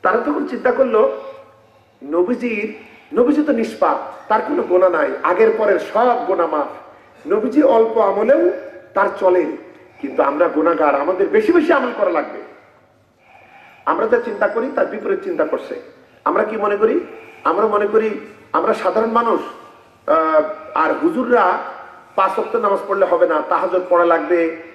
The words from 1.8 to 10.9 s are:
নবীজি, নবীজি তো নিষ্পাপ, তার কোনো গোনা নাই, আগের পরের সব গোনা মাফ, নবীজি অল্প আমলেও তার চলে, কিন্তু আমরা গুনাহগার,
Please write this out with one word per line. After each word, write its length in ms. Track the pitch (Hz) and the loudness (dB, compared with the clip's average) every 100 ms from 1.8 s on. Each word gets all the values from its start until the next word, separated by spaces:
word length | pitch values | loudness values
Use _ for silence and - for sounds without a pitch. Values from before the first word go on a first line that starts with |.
| _ _ | _ _
নবীজি, 720 | 135 165 180 240 240 208 214 - - - - | -4 0 0 -2 -4 -4 -6 -10 -20 -20 -6
নবীজি 300 | 214 269 294 | 0 2 2
তো 100 | 294 | 2
নিষ্পাপ, 440 | 233 220 - 170 143 - - - | 0 -2 0 -2 0 -6 -16 -2
তার 140 | 214 | -2
কোনো 220 | 247 - | 0 -4
গোনা 260 | - 180 185 | 2 4 4
নাই, 220 | 165 139 131 | 2 -2 -2
আগের 280 | 156 180 220 214 | -2 4 4 4
পরের 220 | 208 185 | 0 0
সব 460 | - 214 247 233 180 | 0 0 2 2 0
গোনা 220 | 185 160 | 0 0
মাফ, 200 | 156 139 - - - - - 147 | 0 -4 -8 -20 -20 -20 -18 -2
নবীজি 360 | 208 240 262 | 0 0 0
অল্প 340 | 269 226 220 220 | 2 4 2 2
আমলেও 540 | 202 190 226 302 349 - - - - | 0 0 2 2 2 -2 -10 -18 -8
তার 140 | - 196 - | -2 -2 2
চলে, 240 | 190 180 151 - - - - - | 2 2 0 -6 -14 -20 -20 -12
কিন্তু 220 | 135 - | -8 -2
আমরা 240 | 139 147 170 | 0 2 0
গুনাহগার, 540 | 156 156 160 151 | 2 0 2 2